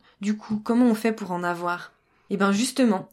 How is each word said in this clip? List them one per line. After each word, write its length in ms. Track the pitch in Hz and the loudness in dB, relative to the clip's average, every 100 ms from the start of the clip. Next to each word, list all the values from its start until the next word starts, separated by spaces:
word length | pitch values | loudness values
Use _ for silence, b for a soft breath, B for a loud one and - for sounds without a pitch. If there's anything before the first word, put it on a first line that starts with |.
| b b | b b
Du 160 | 202 214 | -4 -4
coup, 240 | - 214 | -4 -6
comment 240 | - 233 247 | 0 4 4
on 80 | |
fait 180 | 214 226 | 4 0
pour 200 | 220 190 | -4 -6
en 100 | 175 | -4
avoir ? » 500 | 175 170 175 175 - _ _ _ _ | -4 -4 -4 -6 -8 _ _ _ _
Eh 60 | 196 | 0
ben 160 | 196 | 2
justement, 560 | 202 254 - 247 190 - | 2 0 2 2 2 -4